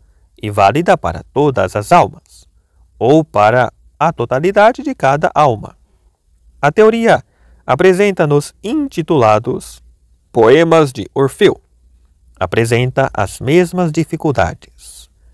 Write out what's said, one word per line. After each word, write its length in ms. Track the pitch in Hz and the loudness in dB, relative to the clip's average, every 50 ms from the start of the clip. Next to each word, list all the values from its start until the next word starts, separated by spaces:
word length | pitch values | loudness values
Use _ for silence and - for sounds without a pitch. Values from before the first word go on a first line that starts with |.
| _ _ _ _ _ _ _ _ | _ _ _ _ _ _ _ _
e 80 | - 107 | -10 -6
válida 480 | 104 107 98 98 117 151 180 208 185 | 0 2 2 2 2 2 0 0 0
para 260 | - - 87 82 - - _ - | 0 -2 -6 -8 -8 -12 _ -4
todas 420 | 139 147 147 131 - 95 92 - | -2 0 0 0 -2 -2 -2 -4
as 160 | 104 104 - | -6 -2 2
almas, 560 | 170 175 135 98 - - _ _ _ - _ _ _ _ _ _ _ _ _ _ _ | 2 2 2 0 -4 -14 _ _ _ -20 _ _ _ _ _ _ _ _ _ _ _
ou 260 | - 104 123 151 160 156 | -4 0 2 2 2 0
para 480 | - - 104 104 107 113 127 120 - - _ _ _ _ - | 0 0 2 2 2 2 2 0 -2 -4 _ _ _ _ -4
a 140 | 147 165 160 | -4 -2 -2
totalidade 720 | - 120 - 123 135 160 190 196 208 208 226 269 - 240 | -4 -6 -4 -4 -4 -2 -2 2 2 2 2 2 0 -6
de 100 | 285 262 | -10 -6
cada 380 | - - 135 139 147 170 - - | -2 -2 0 0 0 -2 -2 0
alma. 420 | - 151 139 113 101 - - - _ _ _ _ _ _ _ _ _ _ _ _ _ _ _ _ _ | 0 0 0 0 -4 -8 -16 -20 _ _ _ _ _ _ _ _ _ _ _ _ _ _ _ _ _
A 100 | - 147 | -4 -2
teoria 520 | 156 - 214 220 233 233 226 226 165 - - _ _ _ _ _ _ _ _ | 2 2 2 2 2 2 0 0 0 0 -2 _ _ _ _ _ _ _ _
apresenta 600 | - 127 143 185 190 185 175 208 202 190 - 170 | -4 -2 2 2 2 2 2 0 0 0 0 0
nos 280 | 147 147 147 147 - - _ - | 0 0 -2 -2 -4 -12 _ -10
intitulados 1200 | 202 277 311 285 269 - 175 160 - 170 143 117 107 107 110 117 127 127 - - - - - _ _ _ _ _ _ _ _ _ _ | -6 -6 -6 -6 -6 -6 -6 -4 -2 0 2 4 4 2 2 0 -4 -8 -8 -10 -14 -20 -20 _ _ _ _ _ _ _ _ _ _
Poemas 640 | - 117 113 117 131 160 165 165 165 165 156 135 127 | 0 2 4 4 6 4 4 4 4 2 2 0 -2
de 160 | 104 95 - - | -10 -12 -8 -4
Orfeu. 460 | 131 139 131 - - 208 175 - - _ _ _ _ _ _ _ _ _ _ _ _ _ _ _ - | -4 -4 -2 -2 0 0 0 0 -2 _ _ _ _ _ _ _ _ _ _ _ _ _ _ _ -8
Apresenta 720 | 92 87 - 110 117 113 120 117 127 127 127 - 135 - - | -8 -6 -4 -4 -2 0 0 -2 -2 -2 -2 -2 -4 -4 -2
as 260 | - 101 92 - - | -4 -6 -6 -6 -8
mesmas 520 | - 127 151 180 180 165 - 180 180 160 | -4 0 0 0 0 0 -2 -4 -4 -4
dificuldades. 1200 | 147 165 160 - - 156 - 156 131 107 90 80 - - _ - _ _ - - - - - _ _ _ _ _ | -2 -4 -6 -6 -6 -6 -4 -4 -2 -2 -2 -2 -4 -10 _ -20 _ _ -20 -20 -20 -20 -20 _ _ _ _ _